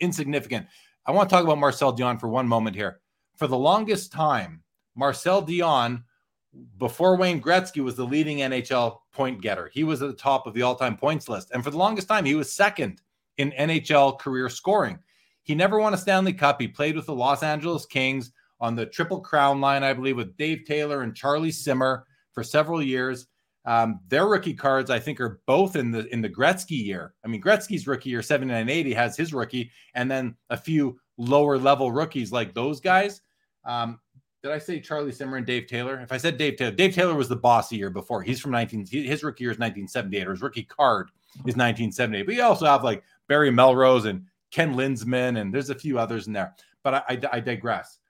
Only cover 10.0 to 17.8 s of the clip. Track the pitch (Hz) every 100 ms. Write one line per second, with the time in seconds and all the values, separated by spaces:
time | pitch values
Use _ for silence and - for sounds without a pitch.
10 | 139 - 139 135 127 113 123 123 127 104
11 | 143 156 - 101 - 127 131 151 202 208
12 | 185 214 143 151 - - 208 202 110 -
13 | _ _ _ - 139 139 151 160 160 147
14 | 139 135 139 127 127 - 185 208 123 87
15 | _ _ _ _ - 151 196 214 214 190
16 | 190 190 190 185 143 143 113 - 147 156
17 | 156 131 127 139 156 151 165 156